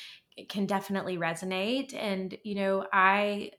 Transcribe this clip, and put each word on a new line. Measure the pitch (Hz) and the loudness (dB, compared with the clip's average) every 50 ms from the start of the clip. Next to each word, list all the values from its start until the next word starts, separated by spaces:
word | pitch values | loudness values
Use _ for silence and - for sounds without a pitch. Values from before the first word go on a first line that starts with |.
| - - - - _ _ _ | -16 -16 -18 -20 _ _ _
it | - - - | -18 -14 -8
can | - 208 196 | -4 -2 0
definitely | 190 202 190 196 - 202 196 - 185 185 170 | 2 2 0 0 0 -2 -2 -2 -2 -2 -2
resonate. | 170 165 165 165 185 190 190 185 196 220 254 269 277 269 - | 0 -2 -2 -2 -4 -4 -2 -2 0 0 0 -2 -2 -4 -6
And, | - - 208 196 190 190 185 208 - - | -6 -4 -2 -2 -2 -4 -6 -8 -10 -8
you | 214 202 | -6 -4
know, | 202 196 196 196 190 196 196 - | -2 0 2 2 0 0 2 4
I, | 196 185 190 196 208 208 208 208 202 - - - | 6 6 6 6 6 4 2 0 -2 -6 -8 -12